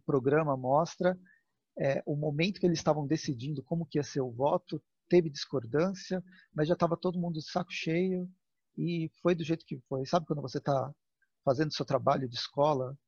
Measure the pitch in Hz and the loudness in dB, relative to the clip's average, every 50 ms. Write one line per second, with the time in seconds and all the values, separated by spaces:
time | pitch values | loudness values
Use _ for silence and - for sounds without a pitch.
0 | _ - 143 135 120 139 143 156 160 147 135 131 127 127 135 151 170 165 - - | _ 0 2 2 4 4 4 4 4 2 0 0 0 2 2 2 2 2 -2 0
1 | 185 180 185 180 - _ _ _ _ _ _ _ _ _ - - - 139 135 - | 0 0 0 -2 -6 _ _ _ _ _ _ _ _ _ -8 -2 0 0 0 0
2 | - - 147 147 151 151 147 147 165 208 196 - - 180 165 151 - 165 151 151 | -2 -2 -2 -2 -2 -2 0 0 0 0 0 2 2 2 2 2 2 0 0 0
3 | 147 135 160 156 - - 135 113 123 147 151 135 123 - 170 170 165 - - 156 | 0 -2 -2 -2 -2 -4 -6 -4 -4 -6 -6 -6 -6 -4 -4 -4 -4 -2 -2 -2
4 | 135 - - 147 127 127 117 120 139 147 170 175 _ - 160 151 _ _ _ _ | -2 -2 -2 -4 -4 -2 -2 -2 0 0 0 0 _ -4 -10 -10 _ _ _ _
5 | _ - 170 180 165 160 139 - - - - 131 117 113 123 147 170 196 190 190 | _ 4 4 4 4 4 -2 -8 -8 -4 -4 -4 -4 -2 0 0 0 0 -2 -6
6 | - - 185 185 180 - - - _ _ - 151 151 156 175 - 175 160 165 - | -6 -6 -6 -6 -6 -8 -18 -20 _ _ -2 0 2 2 2 2 2 2 2 0
7 | - 185 175 180 170 175 165 156 143 - - 185 180 - - - - 165 160 170 | -2 -2 0 0 -2 -2 -4 -6 -6 -4 -4 -4 -4 -4 -6 -6 -2 0 0 2
8 | 185 185 185 180 180 185 185 _ _ _ _ _ _ _ - - 151 170 170 165 | 2 0 0 -2 -4 -6 -10 _ _ _ _ _ _ _ -6 -4 -2 -2 -2 -2
9 | 160 156 _ _ - 175 180 165 160 147 165 160 - - 151 135 - - 135 131 | -4 -6 _ _ 0 2 2 2 0 -2 -2 -4 -4 -8 -12 -10 -8 -6 -4 -4
10 | 135 - - 180 156 - 156 147 135 123 - 143 - 147 139 131 127 143 - _ | -2 0 0 0 0 0 -4 -4 -4 -6 -6 -4 0 0 0 0 0 -2 -8 _
11 | _ _ _ _ _ _ _ _ - 139 131 131 156 151 - - - - 143 127 | _ _ _ _ _ _ _ _ 0 2 2 2 2 0 -2 -4 -4 0 0 0
12 | 117 131 139 131 135 120 120 - - - - 143 143 156 151 131 127 127 143 - | 2 2 2 2 0 -4 -6 -6 -8 -6 0 2 2 4 2 2 -2 -4 -8 -14
13 | _ | _